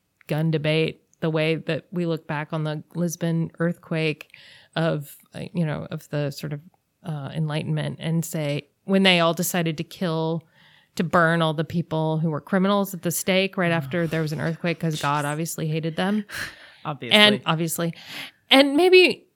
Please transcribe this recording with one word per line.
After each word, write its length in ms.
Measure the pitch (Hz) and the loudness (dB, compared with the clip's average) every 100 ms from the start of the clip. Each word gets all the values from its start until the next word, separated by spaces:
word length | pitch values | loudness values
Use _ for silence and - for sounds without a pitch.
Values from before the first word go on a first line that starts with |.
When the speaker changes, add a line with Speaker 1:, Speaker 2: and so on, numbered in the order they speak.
| _ _ - | _ _ -6
Speaker 1:
gun 240 | 151 160 | -2 0
debate 500 | 156 151 156 160 - _ _ | 0 0 0 0 -4 _ _
the 80 | 165 | -2
way 260 | 156 156 160 | 0 0 -2
that 300 | 160 156 - | -4 -6 -6
we 140 | 175 170 | -4 -2
look 220 | 160 - | -4 -4
back 240 | 147 151 | -6 -4
on 120 | 160 156 | -4 -4
the 180 | 151 - 165 | -6 -8 -4
Lisbon 540 | 175 - 170 165 165 - | -4 -2 -2 -2 -2 -2
earthquake 720 | 170 170 - 165 160 151 - - - - _ 165 | -4 -4 -6 -2 -2 -4 -10 -20 -20 -20 _ -2
of, 400 | 165 156 143 - _ | -2 -2 -6 -16 _
uh, 100 | - - | -14 -8
you 120 | 175 160 | -4 -2
know, 220 | 143 - | -4 -8
of 160 | 160 - | -12 -6
the 220 | 147 143 | -4 -4
sort 200 | 143 151 | -6 -10
of 80 | 147 170 _ _ _ 185 | -10 -12 _ _ _ -10
uh, 240 | 151 135 | -10 -8
Enlightenment 640 | 160 156 151 - 156 147 139 | -4 -2 -2 -2 -4 -4 -6
and 240 | 165 165 160 | -2 -2 -2
say, 420 | 165 147 143 - _ - | -4 -4 -4 -8 _ -2
when 180 | 190 | 4
they 160 | 196 175 | 6 6
all 140 | 165 | 4
decided 440 | 165 175 180 165 156 | 2 -2 -2 -2 -4
to 60 | |
kill, 600 | 165 - 185 160 160 165 - _ _ _ _ - | -8 -6 -4 -2 -2 -4 -8 _ _ _ _ -4
to 80 | |
burn 380 | 170 180 165 170 | 2 4 4 4
all 120 | 160 | 2
the 100 | 156 156 | 0 -2
people 540 | 170 160 160 156 160 | -2 -2 -2 0 0
who 100 | 165 | 0
were 120 | 143 | -2
criminals 520 | - 196 190 202 196 | 0 2 2 2 -2
at 80 | 175 | -4
the 100 | 180 | -4
stake 460 | - - 190 190 196 | -2 0 2 2 0
right 140 | 175 | 0
after 360 | 165 135 175 165 | 0 0 -2 0
there 140 | 165 | 0
was 100 | 156 | -2
an 80 | 151 | -2
earthquake 380 | 156 160 175 170 | -4 -2 -4 -2
'cause 220 | 165 151 | -2 -2
God 240 | 143 147 143 | 0 0 -2
obviously 420 | 151 165 - 160 | -4 -6 -4 -4
hated 280 | 160 160 160 | -2 -2 -2
them. 300 | 185 214 202 | 0 0 -4
Speaker 2:
<laughs> 60 | - - - - - 160 | -8 -10 -12 -20 -12 -10
Obviously. 320 | 143 123 208 | -8 2 6
Speaker 1:
And 240 | 208 208 165 | 6 4 0
obviously. 460 | 160 165 - 170 - - - - - - | -2 -2 -2 -4 -6 -14 -14 -14 -18 4
And 260 | 262 285 285 | 4 6 4
maybe, 480 | 370 370 339 - _ | 8 8 8 2 _